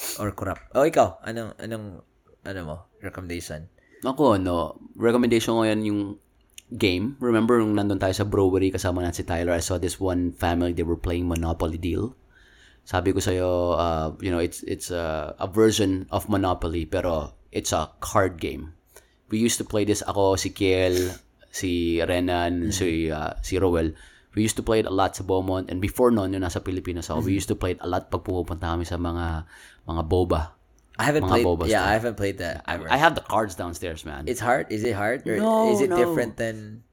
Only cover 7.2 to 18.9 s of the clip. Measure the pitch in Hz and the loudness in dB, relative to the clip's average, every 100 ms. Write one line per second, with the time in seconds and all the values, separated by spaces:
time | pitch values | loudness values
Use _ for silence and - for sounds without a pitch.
7.2 | 123 110 113 120 107 104 101 95 95 92 | 2 4 6 4 4 2 2 0 0 0
8.2 | 104 101 95 92 95 95 92 90 87 - | 2 4 4 4 2 0 -2 0 -2 -4
9.2 | 87 85 87 85 - 90 87 - 95 90 | -4 -2 0 0 0 -2 -2 -2 -2 0
10.2 | 87 - 87 85 87 85 82 82 90 87 | -2 -2 0 0 0 0 -2 -2 -2 -2
11.2 | 87 82 82 80 85 80 90 87 113 - | -2 -2 -2 -2 -2 -2 -4 -2 -4 -8
12.2 | _ - - _ - _ - - 95 95 | _ -20 -20 _ -20 _ -4 0 2 2
13.2 | 98 92 90 90 87 82 85 80 80 76 | 0 0 2 2 2 2 2 0 -2 -4
14.2 | 95 85 87 - - - - 90 82 78 | -2 0 0 -2 -8 -8 -6 -4 -4 -4
15.2 | 76 - 95 98 110 107 98 92 - 98 | -6 -6 -2 6 6 6 2 0 -2 -4
16.2 | - 98 95 90 85 82 80 95 90 80 | 0 0 2 0 -2 -4 -2 -2 0 -2
17.2 | 73 - - 104 - 90 76 - - 107 | -4 -12 -10 -6 -2 -2 -2 -8 -2 2
18.2 | 92 82 80 71 - - _ | 2 0 -8 -8 -12 -16 _